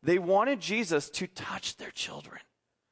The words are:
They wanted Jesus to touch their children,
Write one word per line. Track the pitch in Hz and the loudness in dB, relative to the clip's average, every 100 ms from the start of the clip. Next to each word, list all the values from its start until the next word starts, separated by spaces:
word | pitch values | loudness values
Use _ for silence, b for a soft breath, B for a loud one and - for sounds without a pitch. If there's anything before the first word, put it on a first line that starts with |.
They | 139 185 | 2 2
wanted | 175 196 240 269 | 4 4 4 2
Jesus | 160 214 226 156 - | 0 -2 2 0 0
to | - 185 | -4 -6
touch | - - - - - | -6 -8 -8 -8 -8
their | - | -12
children, | - - - - - - _ _ _ _ | -8 -8 -8 -14 -18 -20 _ _ _ _